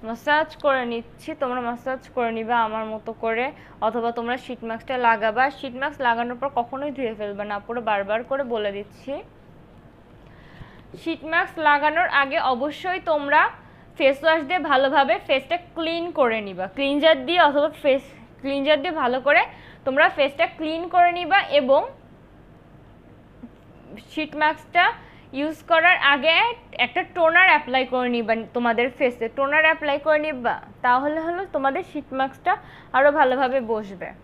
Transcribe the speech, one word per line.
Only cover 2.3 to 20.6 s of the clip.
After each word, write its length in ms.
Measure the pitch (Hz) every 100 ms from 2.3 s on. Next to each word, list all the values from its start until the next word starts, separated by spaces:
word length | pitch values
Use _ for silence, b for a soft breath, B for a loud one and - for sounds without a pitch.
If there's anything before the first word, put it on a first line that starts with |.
নিবা 300 | 226 220 240
আমার 220 | 220 220
মতো 280 | 220 220 220
করে, 400 | 220 226 226 262 - B B
অথবা 320 | 214 233 233
তোমরা 240 | 233 233 247
sheet 280 | - 240
মাস্কটা 340 | 226 226 - 254
লাগাবা। 520 | 240 226 220 220 269
Sheet 240 | 285 277
mask 260 | 247 285 285
লাগানোর 380 | 254 233 240 247
পর 120 | 277
কখনোই 360 | 269 240 269 294
ধুয়ে 240 | 262 247
ফেলবে 300 | 214 208 202
না, 140 | 208 202
পুরো 220 | 202 240
বারবার 440 | 226 208 196 214
করে 180 | 240 269
বলে 280 | 269 233 208
দিচ্ছি। 500 | 202 202 - - 285 - - - - - - - - - - - B B B B B B -
Sheet 260 | 330 330
mask 340 | 311 330 381 -
লাগানোর 500 | 302 294 302 311 359
আগে 300 | 277 269 311
অবশ্যই 640 | - 247 285 294 370 370
তোমরা 500 | 349 302 285 302 392 - B B B -
face 260 | 277 277
wash 180 | 320 320
দিয়ে 160 | 269 359
ভালোভাবে 600 | 302 269 269 294 269 370 -
ফেসটা 300 | 269 254 339
clean 540 | 339 - 320 339 349
করে 300 | 311 247 220
নিবা, 260 | 202 180 185
Cleanser 600 | 226 277 285 320 311 254
দিয়ে 140 | 349
অথবা 280 | 302 285 302
face 340 | 302 294 262 - - - -
cleanser 420 | 269 277 277 302
দিয়ে 100 | 277
ভালো 280 | 311 247 254
করে 260 | 269 311 466 B B B
তোমরা 240 | - 269 339
ফেসটা 380 | - 269 277 349
clean 420 | -